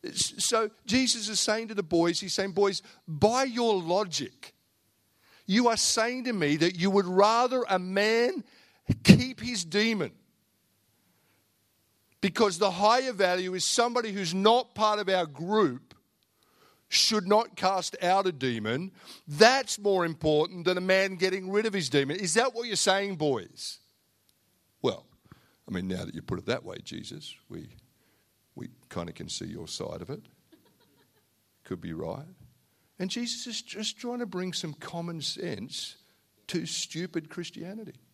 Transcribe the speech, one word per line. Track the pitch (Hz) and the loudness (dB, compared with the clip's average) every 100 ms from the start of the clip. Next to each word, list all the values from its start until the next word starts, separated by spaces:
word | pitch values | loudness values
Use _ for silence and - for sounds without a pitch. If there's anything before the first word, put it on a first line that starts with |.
S-, | - - - - | -10 -4 -4 -2
so | - 226 214 _ - | 0 0 -2 _ 0
Jesus | 247 262 240 208 | 2 2 0 -2
is | 214 | -2
saying | - 214 226 | 0 0 -2
to | |
the | 208 | -6
boys, | 165 175 170 175 | 0 2 2 0
he's | 180 | -4
saying, | - 196 | -4 -2
"Boys, | 185 202 190 - - - | 2 2 0 -10 -20 -12
by | 151 208 247 | 2 4 4
your | 269 233 233 | 0 0 2
logic, | 202 165 180 208 143 113 _ - _ _ _ _ _ _ _ _ _ - | 2 2 0 0 -4 -8 _ -20 _ _ _ _ _ _ _ _ _ 0
you | 202 240 | 2 2
are | 220 | 2
saying | - - 226 254 | 0 0 0 -2
to | 247 | -4
me | 214 147 147 | 0 0 2
that | 165 185 | 0 2
you | 185 | 2
would | 196 180 | 2 2
rather | 185 208 226 254 254 240 | 4 6 6 2 0 0
a | 190 | -2
man | 185 196 208 226 240 370 - _ _ _ - - | 0 0 2 2 0 -2 -10 _ _ _ -4 0
keep | - - 262 - | 10 8 8 -6
his | 233 226 | -6 -6
demon | 170 202 220 220 131 - _ _ _ _ _ _ _ _ _ _ _ _ _ _ _ _ _ _ _ _ | -2 2 2 0 -4 -8 _ _ _ _ _ _ _ _ _ _ _ _ _ _ _ _ _ _ _ _
because | 202 - 214 170 | -2 2 2 4
the | 196 | 0
higher | 175 208 247 262 | 4 4 4 2
value | 202 185 180 185 | 2 2 2 -2
is | 180 | -4
somebody | - - 240 240 226 | -2 2 2 2 -2
who's | 202 180 | -4 -2
not | 185 202 240 247 | 4 6 6 2
part | - 214 208 | 0 0 2
of | 196 | 2
our | 185 165 | 0 0
group | 135 170 214 175 123 _ - _ _ _ _ _ _ _ _ _ | -6 -2 2 2 0 _ -20 _ _ _ _ _ _ _ _ _
should | - - 214 185 | 0 2 0 4
not | 208 233 - | 2 2 -2
cast | 190 190 170 - | 0 0 -4 -2
out | 180 190 190 | 2 2 2
a | |
demon. | 147 131 117 107 127 190 - - - - | -2 -4 -2 -4 -4 -6 -14 -20 -20 -12
That's | 147 220 269 262 - | 6 8 8 -2 -2
more | 202 190 | 2 2
important | 170 160 156 151 175 185 | 2 0 2 2 2 0
than | 170 180 | -2 0
a | |
man | 185 190 196 185 | 2 2 2 0
getting | 185 190 185 | -2 0 0
rid | 202 226 | 0 0
of | |
his | 196 139 | -2 0
demon. | 143 135 175 | 0 0 -2
Is | 190 | 0
that | 175 254 | 2 2
what | 226 240 | -2 -6
you're | 202 | 0
saying, | - 190 202 180 | 2 2 0 0
boys?" | 151 120 87 - - - _ _ _ _ _ _ _ _ _ _ | 0 0 -4 -14 -14 -14 _ _ _ _ _ _ _ _ _ _
Well, | 127 95 _ _ _ - _ _ - | -6 -6 _ _ _ -20 _ _ -10
I | |
mean, | 92 92 | -8 -4
now | 92 | -6
that | 90 | -8
you | 82 | -12
put | - - | -8 -8
it | - | -4
that | 127 | -6
way, | - 87 | -6 -16
Jesus, | - - - - - - _ | -14 -14 -14 -16 -16 -20 _
we, | 85 80 - _ _ _ _ _ _ _ - | -16 -16 -20 _ _ _ _ _ _ _ -16
we | - - _ | -16 -16 _
kinda | - 85 | -10 -10
can | - 80 | -12 -12
see | - 87 | -10 -10
your | 85 82 | -12 -12
side | - - 82 | -10 -10 -10
of | 87 | -12
it. | 156 - _ _ _ _ _ _ _ _ _ _ _ _ _ | -14 -16 _ _ _ _ _ _ _ _ _ _ _ _ _
Could | - 90 | -12 -10
be | 85 | -8
right. | 80 80 95 160 190 - _ _ _ _ _ | -8 -8 -10 -14 -20 -20 _ _ _ _ _
And | 185 | -8
Jesus | 233 240 - 247 | -6 -8 -8 -10
is | 220 | -12
just | - 202 214 - | -12 -8 -8 -8
trying | 240 240 | -8 -6
to | 233 | -6
bring | 180 185 | -6 -6
some | 170 160 | -6 -8
common | 143 - 170 170 165 | -10 -12 -10 -8 -8
sense | 139 - 175 - 214 - - - _ _ _ _ - | -8 -6 -6 -8 -8 -10 -12 -16 _ _ _ _ -8
to | 170 165 | -6 -4
stupid | - - 160 180 170 156 | -8 -8 -8 -6 -8 -8
Christianity. | - 170 - 170 214 214 - _ | -12 -12 -12 -14 -12 -16 -20 _